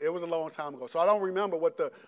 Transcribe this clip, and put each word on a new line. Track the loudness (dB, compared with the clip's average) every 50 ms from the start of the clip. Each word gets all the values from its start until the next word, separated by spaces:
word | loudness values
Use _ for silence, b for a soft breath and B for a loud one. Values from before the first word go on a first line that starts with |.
it | -2 -2
was | -2 -2 -2
a | -2
long | -2 -2 -2 -4
time | -6 -8 -8 -8 -8
ago. | -10 -10 -4
So | 0 2
I | 4
don't | 4 4 4
remember | 2 0 0 0 0 0 0 2
what | 2 2 2 2
the, | -4 -4 -4 B B